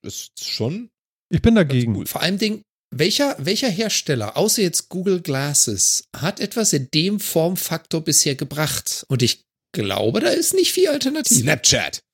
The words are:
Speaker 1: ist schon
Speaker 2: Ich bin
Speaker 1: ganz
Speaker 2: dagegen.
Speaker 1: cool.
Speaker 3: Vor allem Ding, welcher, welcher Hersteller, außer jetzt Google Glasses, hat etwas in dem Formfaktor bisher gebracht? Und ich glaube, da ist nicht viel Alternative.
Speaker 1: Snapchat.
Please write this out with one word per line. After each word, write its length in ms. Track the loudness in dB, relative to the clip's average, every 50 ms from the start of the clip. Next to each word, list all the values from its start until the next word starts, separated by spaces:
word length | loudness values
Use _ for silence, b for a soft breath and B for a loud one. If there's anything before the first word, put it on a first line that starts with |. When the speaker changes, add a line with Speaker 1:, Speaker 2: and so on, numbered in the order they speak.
Speaker 1:
ist 420 | -12 -12 -12 -12 -14 -14 _ -12 -8
schon 460 | -8 -4 -2 -2 -4 -4 -6 -10 -14 _ _ _ _ _ _ _ _
Speaker 2:
Ich 120 | -2 4
bin 140 | 4 6 6
Speaker 1:
ganz 140 | 6 4 4
Speaker 2:
dagegen. 260 | 2 2 2 2 0
Speaker 1:
cool. 100 | -2 -4
Speaker 3:
Vor 160 | -6 -4 -2
allem 160 | -2 -2 0
Ding, 260 | 0 0 -2 -2 -6 _ _ _ _ _ _ -4
welcher, 420 | 0 0 0 2 2 0 0 -2 -4
welcher 300 | -4 -2 -2 0 0 -2
Hersteller, 680 | 0 0 -2 -2 -2 -2 0 0 -2 -2 -2 -4 0
außer 260 | 0 2 2 2 2
jetzt 280 | 0 0 0 -2 -6 _
Google 320 | -10 -4 0 0 0 0
Glasses, 840 | 0 -2 -2 -2 -2 0 2 2 2 2 0 0 2 2 0 0 -4 _ -10
hat 240 | -4 -4 -4 -2 -2
etwas 320 | -6 -4 -2 0 0 2 2
in 160 | 0 -2 2 0
dem 260 | 2 2 2 0 -2
Formfaktor 800 | -4 0 0 2 2 2 0 -2 -4 -4 -6 -8 _ _ -6 -4 -2
bisher 320 | 0 2 2 2 2 0
gebracht? 680 | -2 -6 -8 -4 -4 -2 -2 -2 -4 -4 -6 -8 -8 -4
Und 140 | _ 0 2 2
ich 220 | 2 0 _ _ _ _ _ _ _
glaube, 480 | -6 -4 -2 -2 0 0 0 0 0 2
da 100 | 2 2
ist 240 | 2 2 0 0 2
nicht 200 | 2 2 2 2
viel 160 | 2 2 2
Alternative. 500 | 2 0 0 -2 -2 -2 0 2 2 4
Speaker 1:
Snapchat. 640 | 4 2 0 2 4 2 2 2 0 -4 -6 -10 _ _